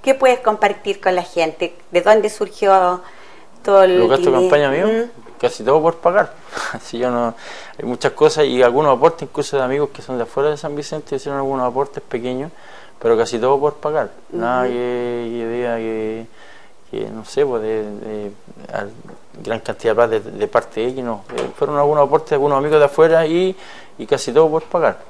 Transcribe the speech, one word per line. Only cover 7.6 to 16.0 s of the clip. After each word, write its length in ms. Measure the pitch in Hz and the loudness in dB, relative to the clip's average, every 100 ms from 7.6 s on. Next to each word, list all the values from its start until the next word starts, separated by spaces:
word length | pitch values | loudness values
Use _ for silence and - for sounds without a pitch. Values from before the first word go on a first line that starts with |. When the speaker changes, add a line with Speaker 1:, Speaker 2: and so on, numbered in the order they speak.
| - - | -18 -10
Speaker 2:
hay 60 | 120 | -8
muchas 260 | 120 139 | -2 -2
cosas 320 | - 151 151 | 2 2 4
y 180 | 143 123 | 0 4
algunos 320 | 123 127 151 123 | 4 4 2 4
aportes, 260 | 160 165 139 | 2 2 -10
incluso 280 | - 139 139 | -8 -4 -2
de 60 | |
amigos 280 | 127 139 143 | -2 -2 -4
que 80 | - | -8
son 140 | - 127 | -8 -6
de 80 | |
afuera 260 | 113 - 147 | -4 0 -2
de 60 | 147 | -2
San 180 | 156 147 | -6 -8
Vicente, 400 | 143 156 - 135 | -8 -10 -8 -8
hicieron 220 | 143 139 | -6 -4
algunos 280 | 135 135 127 | -4 -2 -2
aportes 360 | 123 139 - | -2 -4 -6
pequeños, 480 | - 123 123 127 156 - - - - - | -8 -8 -6 -6 -8 -14 -20 -20 -20 -4
pero 160 | 113 113 | 0 2
casi 220 | 113 120 | 2 0
todo 200 | 123 139 | 0 2
por 160 | 147 | 0
pagar. 360 | 147 151 156 104 - - | -2 -4 -4 -4 -10 -12
Nada 320 | 113 117 127 | -6 -2 0
Speaker 1:
Ujú. 80 | 127 | -2
Speaker 2:
que, 540 | 120 123 123 120 120 117 117 | -2 -4 -4 -4 -6 -8 -8
que 100 | 113 | -6
diga 280 | 120 120 117 | -4 -4 -4
que, 500 | 113 110 | -6 -6